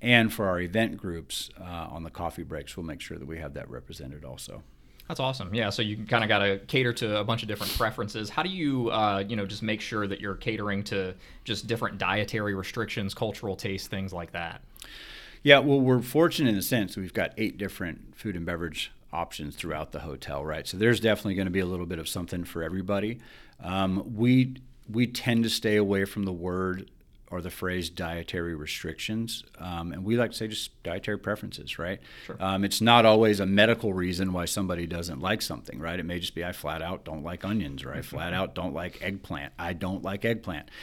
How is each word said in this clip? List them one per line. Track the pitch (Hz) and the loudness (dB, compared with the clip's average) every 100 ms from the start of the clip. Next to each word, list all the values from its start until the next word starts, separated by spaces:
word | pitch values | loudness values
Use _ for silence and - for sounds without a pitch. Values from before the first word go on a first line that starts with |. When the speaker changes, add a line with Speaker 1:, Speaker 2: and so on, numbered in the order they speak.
Speaker 1:
and | 120 120 113 | 6 6 6
for | - 98 | 2 0
our | 90 | 2
event | 87 104 113 104 | 0 2 0 -2
groups, | 98 82 78 - - - | -6 -8 -8 -10 -10 -12
uh, | 90 85 82 | -10 -8 -8
on | 80 | -10
the | 82 | -10
coffee | - 85 - | -6 -6 -6
breaks, | 78 76 71 - | -8 -8 -8 -8
we'll | 85 | -8
make | 73 | -8
sure | - 80 | -10 -10
that | 73 | -8
we | 80 | -8
have | 76 71 | -8 -10
that | - | -10
represented | 62 - - 65 71 | -12 -12 -12 -12 -12
also. | 67 64 - - - - - - - | -12 -12 -12 -14 -16 -20 -20 -18 -10
Speaker 2:
That's | 170 | -2
awesome. | 131 131 90 | -2 -2 -4
Yeah, | 110 107 | 0 0
so | - | 0
you | 110 104 107 | -2 -2 0
kinda | 117 107 | 2 4
gotta | 104 101 98 - | 4 4 2 0
cater | 135 123 | 2 2
to | 117 110 104 | 2 0 2
a | 104 | 2
bunch | 113 | 0
of | 107 | -2
different | 104 104 | -4 -2
preferences. | - 113 - 101 110 104 | 0 0 0 -4 -4 -4
How | - | -2
do | 175 | -2
you, | 190 147 131 117 | 0 0 2 2
uh, | 110 107 98 101 | 2 4 2 0
you | 113 | -2
know, | 98 | -2
just | 104 | -2
make | 110 107 | -2 -2
sure | - 110 101 | -2 -2 -2
that | 98 | -2
you're | 104 92 | -4 -4
catering | - 110 104 98 101 | -4 -2 -2 -2 0
to | 98 92 90 - - | -2 -2 -6 -16 -14
just | - 107 107 | -6 -4 -2
different | 113 113 98 | -2 -2 -2
dietary | 92 101 101 110 104 95 | 0 2 0 -2 -2 -2
restrictions, | 95 - 104 - 98 | -4 -6 -4 -4 -4
cultural | - 110 - 110 92 | -2 -4 -4 -6 -4
tastes, | 107 95 - | -4 -6 -6
things | 98 95 | -6 -6
like | 90 82 | -8 -8
that? | 87 85 - - - - - - - - - | -8 -8 -10 -18 -20 -18 -16 -16 -16 -18 2
Speaker 1:
Yeah, | 143 143 | 10 10
well, | 139 139 | 10 6
we're | 131 127 | 6 6
fortunate | 123 151 170 175 135 | 4 6 6 6 4
in | 101 | 4
the | |
sense | - 123 95 - | 2 2 0 -4
that | |
we've | 92 | -4
got | - 82 - | -2 -2 0
eight | 107 - | -2 -2
different | 98 - 90 71 - - | -6 -6 -8 -8 -14 -8
food | 110 87 | -6 -4
and | 85 | -4
beverage | 85 85 76 - - - | -4 -4 -6 -8 -12 -8
options | 82 85 - 73 - | -6 -6 -6 -10 -8
throughout | 85 76 76 | -6 -6 -6
the | 76 | -8
hotel, | 78 67 - 71 76 | -8 -10 -6 -6 -4
right? | 78 - | -6 -6
So | 92 | 2
there's | 113 117 | 4 6
definitely | 113 104 104 92 | 4 2 2 0
gonna | 95 | 0
be | 95 | 0
a | 90 | 0
little | 90 85 | -2 -4
bit | 85 | -6
of | 78 | -6
something | - 87 90 82 | -6 -6 -6 -6
for | 85 | -4
everybody. | 82 92 92 101 104 123 - - - - | -4 -4 -2 0 -2 -6 -12 -20 -20 -12
Um, | 87 95 95 92 - 110 | -4 0 2 0 -2 2
we, | 120 127 127 131 - - - | 6 6 6 -2 -16 -20 -4
we | 110 123 | 0 0
tend | 127 - 117 | 0 2 4
to | 113 | 2
stay | - 110 107 | 2 4 4
away | 101 98 98 | 4 2 0
from | 107 | -2
the | 98 | -4
word | 87 87 90 92 92 95 - - - - | -2 -2 0 0 -2 -8 -18 -20 -20 -10
or | 90 | -8
the | 87 | -8
phrase | - 92 90 85 | -6 -2 -2 -4
dietary | 87 85 85 87 90 85 | -6 -6 -6 -4 -4 -4
restrictions, | 80 76 - 82 78 - 110 117 - - - | -4 -6 -6 -8 -6 -4 -4 -4 -6 -12 -12
um, | 90 85 85 | -8 -6 -6
and | 78 | -4
we | 95 117 | 0 2
like | 113 | 2
to | - | -2
say | 110 | -6
just | 110 - - | -6 -8 -8
dietary | 85 90 - 104 | -6 -4 -4 -4
preferences, | - 104 98 - - - | -4 -4 -6 -10 -10 -6
right? | 87 98 - - - | -6 -6 -10 -16 -14
Speaker 2:
Sure. | - | -4
Speaker 1:
Um, | 95 95 101 | 0 2 2
it's | - | 4
not | 110 120 113 | 8 10 10
always | 110 110 101 | 10 8 6
a | 95 | 6
medical | 101 110 117 110 | 8 8 6 2
reason | 92 90 87 95 | 0 0 0 0
why | 90 | 0
somebody | 85 104 92 87 82 | -2 -2 0 -2 -2
doesn't | 85 85 69 | -4 -6 -4
like | 92 110 | -2 -2
something, | - 67 - - | -2 -8 -10 -8
right? | 80 90 | -6 -4
It | |
may | 85 87 | -4 -4
just | 87 - | -4 -6
be, | |
"I | 87 | -6
flat | 87 76 80 | -6 -6 -4
out | 82 92 - | -4 -6 -8
don't | 78 | -8
like | 76 87 95 | -8 -6 -2
onions," | 110 76 67 65 | -2 -2 -6 -8
or, | |
"I | 76 | -8
Speaker 2:
<laughs> | |
Speaker 1:
flat | - 76 87 | -8 -6 -2
out | 90 95 | -2 -2
don't | - 87 | -4 -6
like | 73 87 - | -4 -8 -6
eggplant." | 87 98 - 73 71 - | -6 -6 -8 -10 -10 -8
I | 85 | -6
don't | 85 92 95 | -4 -4 -4
like | 92 98 113 | -6 -2 0
eggplant. | 117 - 78 - - | -2 -4 -8 -10 -16